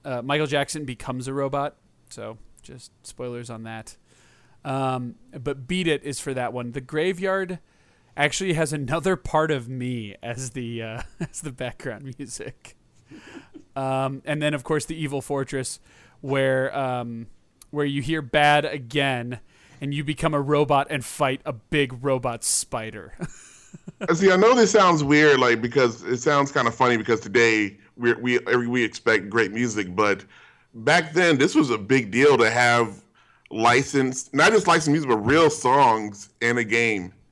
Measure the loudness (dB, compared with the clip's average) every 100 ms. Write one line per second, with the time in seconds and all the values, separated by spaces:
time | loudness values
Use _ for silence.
0 | -8 -8 -2 -2 0 0 -2 -6 -8 -10
1 | -8 -8 -6 -4 -4 -4 -6 _ _ _
2 | _ -14 -14 -14 -20 -20 -20 -20 -20 _
3 | -20 -12 -10 -10 -12 -14 -12 -14 -16 -20
4 | _ _ _ _ _ _ -6 -4 -2 -4
5 | -8 -14 -20 -10 -8 -8 -6 -2 0 -2
6 | -4 -8 -6 -6 -6 -6 -8 -10 -6 -2
7 | -2 -2 -4 -2 -4 -10 _ _ _ _
8 | _ -2 -2 0 -2 0 -2 -4 -4 -2
9 | 0 -2 0 0 0 -2 -4 -8 -6 -6
10 | -10 -12 -10 -10 -10 -10 -8 -8 -10 -10
11 | -12 -12 -14 -12 -14 -10 -10 -8 -12 -12
12 | -14 -14 -14 -12 -14 -16 -20 _ _ _
13 | _ -20 -20 -20 -20 -20 _ -8 -4 -4
14 | -4 -6 -8 -4 -2 -4 -4 -4 -4 -8
15 | -6 -8 -6 -6 -4 -6 -8 -12 _ _
16 | _ _ -4 0 2 0 -2 -4 -4 -6
17 | -8 -12 -14 -20 _ _ -10 -4 -2 -4
18 | -4 -4 0 2 4 4 2 -8 -6 -2
19 | -2 -2 -6 -10 -14 _ _ -10 -6 -6
20 | -6 -2 -2 -2 0 2 4 2 0 -6
21 | -8 -2 -2 -2 -8 -12 _ -2 -2 -2
22 | -2 -2 -2 -4 -4 -4 -4 -8 -8 -12
23 | -18 -12 -12 -14 -20 -20 _ -20 -20 _
24 | -2 4 4 6 6 6 6 6 6 4
25 | 4 6 6 6 4 2 2 2 2 0
26 | -4 -2 2 2 2 0 0 2 2 2
27 | 2 -2 2 4 4 4 0 -6 _ -2
28 | 0 0 0 0 2 0 0 0 -2 -2
29 | 0 0 2 0 0 0 -2 -2 -4 0
30 | 0 0 -6 -20 -20 _ _ -6 0 2
31 | 2 2 2 4 4 2 0 -2 2 0
32 | 2 4 4 6 4 4 4 4 2 -4
33 | _ _ _ _ _ 2 4 4 2 0
34 | 0 -4 -4 2 4 4 4 2 2 0
35 | 2 0 4 4 4 4 2 6 6 4
36 | -2 -12 -20 _ -2 0 0 0 2 0
37 | -6 _ _